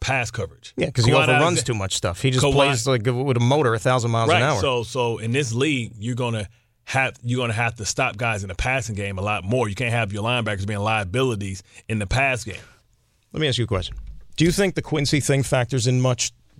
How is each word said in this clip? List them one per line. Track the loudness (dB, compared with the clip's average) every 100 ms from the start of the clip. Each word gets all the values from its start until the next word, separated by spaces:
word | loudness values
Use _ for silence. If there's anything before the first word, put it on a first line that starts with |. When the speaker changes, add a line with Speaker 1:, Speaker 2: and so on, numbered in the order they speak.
Speaker 1:
pass | -2 -2 -2
coverage. | -4 -8 -10 -12 -4
Speaker 2:
Yeah, | -2
'cause | 2
he | 4
Speaker 1:
Quan | 6 6
Speaker 2:
overruns | 4 4 2
Speaker 1:
Alexa- | 0
Speaker 2:
too |
much | -2 -2 -2
stuff. | -2 0
He | 0
just | 2 4
Speaker 1:
Kawhi |
Speaker 2:
plays | 4 4 2 2
like | 0
with | 0 0 0 2
a |
motor | 4 4 2
a | 2
thousand | 2 2 2
miles | 2 4
Speaker 1:
Right, | 4
Speaker 2:
an |
hour. | 2 2
Speaker 1:
so, | 0 -2
so | -4 -2 -2 -2
in | -2
this | 0 0
league, | 0 0 0 -4 -8
you're | -6
gonna | -4 -2 -4 -6 -12 _ _
have, | -4 -2 -2 -4
you're | -4 -2
gonna | -2
have | -2 -2
to | -4
stop | -6 -2 -2 -2
guys | -2 -2
in | -4
the |
passing | -4 -2 -2 -4
game | -6 -6 -4
a |
lot | -2 -2
more. | 0 0 0
You |
can't | -2 -2
have | 0 -2
your | -2
linebackers | -2 0 -2 -2 -4
being | -2
liabilities | 0 0 0 0 0 0 -6 -8 -12 -18 -6
in | -4
the | -2
pass | 0 0 -2
game. | -6 -12 -16 -20 _ _ _ _ _
Speaker 2:
Let | -4
me | 0
ask | 0
you |
a | 0
question. | -2 -4 -8 -12 -14 -12 2
Do | 2
you |
think | 4 2
the | 0
Quincy | -2 -2 0 2
thing | 2 2
factors | 2 0 0 0 2
in | 2
much? | 2 0 -2 -6 _ -12